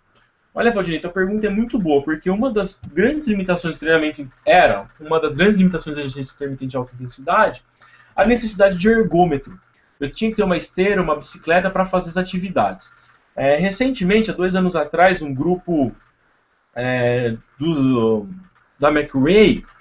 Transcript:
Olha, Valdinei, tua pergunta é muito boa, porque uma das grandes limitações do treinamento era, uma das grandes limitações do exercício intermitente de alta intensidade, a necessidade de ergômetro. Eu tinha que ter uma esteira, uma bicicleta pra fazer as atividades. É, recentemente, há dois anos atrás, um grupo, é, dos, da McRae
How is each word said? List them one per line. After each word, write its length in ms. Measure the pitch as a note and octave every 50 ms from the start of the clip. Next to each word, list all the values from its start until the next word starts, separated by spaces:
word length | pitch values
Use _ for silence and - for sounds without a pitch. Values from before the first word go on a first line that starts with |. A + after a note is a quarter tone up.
| _ _ _ _ _ _ _ _ _ _ -
Olha, 180 | - G#3 A#3
Valdinei, 280 | G#3 G3+ F3+ E3+ D#3+ D#3
tua 100 | - F3
pergunta 380 | - F#3+ F#3 F#3+ G#3+ G#3+ G#3
é 20 | G3+
muito 300 | G3 G#3+ A#3 A#3 - A3+
boa, 240 | F3 D#3 C#3+ C#3 C#3
porque 260 | D#3 D#3 D#3 - F3+
uma 240 | F#3+ G#3 B3+ C4+ G#3+
das 260 | G#3 F#3+ F#3 - _ - - -
grandes 340 | D#3+ G3+ B3+ D4+ D4+ D4+
limitações 460 | A#3+ G#3 G3 F#3 F#3 F3 E3+ - E3 D#3
do 60 | -
treinamento 500 | D3 D#3+ E3 D#3+ D#3 D3+ D3 - C#3+ C3 - _ -
era, 420 | D3 E3 F3+ E3 C3 G2+ G2 G2+ - _ -
uma 200 | D#3 D3+ D#3+ D#3+
das 140 | D#3 D3 C3+
grandes 240 | C3+ F3+ G#3 G#3
limitações 380 | F#3 F#3+ F3+ F3 D#3 - D#3 D3
do 60 | D3
exercício 340 | C#3+ C3+ C3 C#3 C3 C3 -
intermitente 340 | - C#3+ C#3 C3+ B2 C3+ C3
de 80 | B2+
alta 160 | C3 B2 - -
intensidade, 720 | B2 B2+ B2 - - C3+ D#3+ F3+ G#3+ G#3+ F3 - - _ _ _ _ _ _ _ _ _ _ -
a 120 | - G3
necessidade 500 | A3 A#3+ A3+ A3+ G#3+ G3+ F#3 G3 G3 F#3
de 120 | F3 F3 A3
ergômetro. 720 | A3+ A3+ G#3+ E3+ D3+ F3 F3+ E3+ C#3+ C#3 - - - - _ _ _ _ _ _ _ -
Eu 100 | C#3+ C#3
tinha 220 | - - A3 A3
que 60 | A3
ter 60 | - G3+
uma 120 | F#3 F3
esteira, 460 | D#3+ - - - F3+ F#3 G3+ G3+ F#3+
uma 140 | E3+ D#3 D3+
bicicleta 540 | D3 C#3+ - - - - D#3 E3 F#3 F#3 F#3+
pra 160 | F#3 F#3 F#3
fazer 240 | F#3 - F#3 F3+ F3
as 80 | E3
atividades. 720 | F#3 F#3 F#3 - F3+ F3+ G3 F3 - G#2 G2 F#2+ - - - _ _ _ _ _ _ _ _ -
É, 220 | - C3 C#3 C#3+
recentemente, 720 | D3 F3+ G3 G3 - B3+ C4+ C4 - F3+ F3 G#3 A3 A3 G#3+
há 20 | F#3+
dois 220 | - F3+ F#3 F3+
anos 200 | F#3+ F#3 F3+ E3
atrás, 460 | D#3+ D3 D3+ - E3 F3+ F#3+ F#3 F#3
um 120 | D#3+ C#3+ C3+
grupo, 600 | B2+ D3+ E3+ F3+ F3+ - F3 E3+ D3+ C3 A2 - - _ _ _ _ _ _ _ _ _ _ _ _ _ _ -
é, 640 | A#2+ B2 B2+ B2+ B2+ A#2+ A#2+ A#2+ B2 B2 A#2 A2+ A2+ - _ _
dos, 680 | - C#3+ E3 E3 C#3+ C3 C3 B2+ A#2+ A2+ A2+ A2 G#2+ G2+ F#2+ F#2 - - _ _ _ _ _ _ -
da 100 | C#3 D3+
McRae 760 | D3+ D3 C#3+ - - C3+ C3 D#3 F#3+ G#3+ G#3+ E3+ A2 - - - _ _